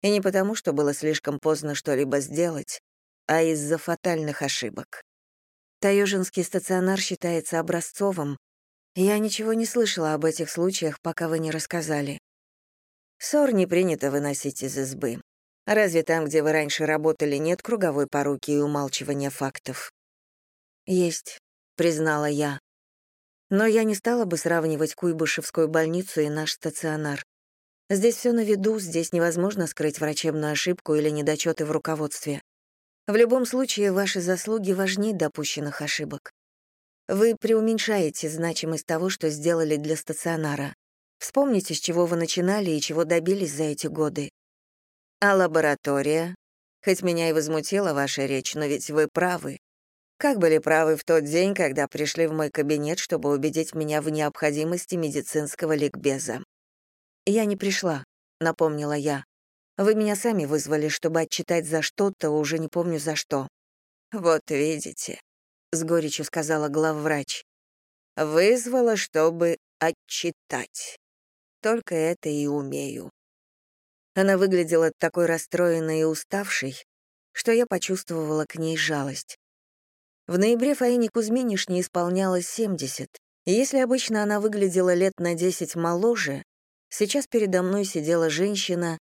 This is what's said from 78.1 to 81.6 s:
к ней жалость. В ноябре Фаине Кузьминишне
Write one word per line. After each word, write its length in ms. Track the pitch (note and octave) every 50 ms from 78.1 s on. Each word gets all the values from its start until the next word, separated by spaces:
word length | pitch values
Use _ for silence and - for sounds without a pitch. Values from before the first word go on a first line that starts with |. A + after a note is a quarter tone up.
| F3 D#3+ D#3+ D3+ D#3 D#3 D#3
к 120 | - -
ней 200 | E3 D#3+ D#3+ E3
жалость. 600 | D#3+ D3 - D#3 D3 C#3 C#3 C3+ - - _ - _ _ _ _ _ _ _ _ _ _ _ _ _ _ _ _ _ _ -
В 80 | F3 F3+
ноябре 380 | G3 A3 A#3+ A#3 A#3+ C#4+ C#4+
Фаине 320 | C#4 B3+ A#3+ B3 B3 A#3 A3
Кузьминишне 720 | _ A#3 A3+ G#3+ A3+ B3+ B3+ A#3+ G#3 F#3+